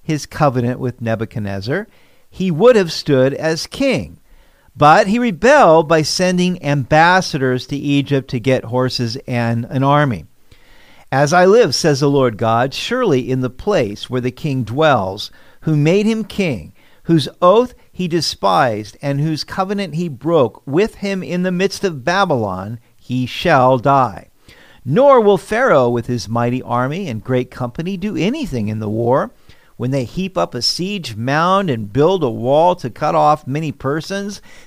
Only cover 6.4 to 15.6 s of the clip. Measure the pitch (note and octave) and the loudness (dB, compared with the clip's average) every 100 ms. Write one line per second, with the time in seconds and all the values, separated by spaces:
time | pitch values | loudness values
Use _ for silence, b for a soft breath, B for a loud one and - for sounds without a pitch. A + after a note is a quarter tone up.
6.4 | F3+ F3+ C#3+ C#3+ A#2+ D#3 E3 F#3 F3 D3+ | 0 -2 -2 -2 2 4 4 4 0 -2
7.4 | C3 B2+ - C#3+ D3 C#3+ C#3 C#3 - B2+ | 0 -2 -4 -6 0 0 2 -2 -2 -4
8.4 | C3 B2+ A2+ B2+ B2+ - A#2 B2 - A#2+ | 0 0 0 -2 -2 -2 -6 -6 -6 -2
9.4 | A#2 A#2 A#2+ C3 C#3 D3 D3 F#2+ D2+ _ | -2 -2 -4 0 2 4 2 -2 -10 _
10.4 | b b b b b b b C3 D3 F3+ | b b b b b b b 0 2 4
11.4 | F#3 A3+ G3 - E3+ C3+ C#3+ C#3 B2+ G#2 | 6 6 4 2 0 2 2 2 2 0
12.4 | A2+ A#2 C3+ - - B3+ A#3 C3 B2 C3 | 0 0 0 -4 -6 -2 0 0 0 -4
13.4 | B2+ - - F#3+ G#2+ G#2 - B2+ B2 - | -4 -6 -2 0 -2 -6 -8 -6 -4 -6
14.4 | D#3 C3 G#2+ B2+ D#3 B2 F#2+ G2+ - b | -6 -4 -4 0 2 2 -2 -8 -12 b
15.4 | b b | b b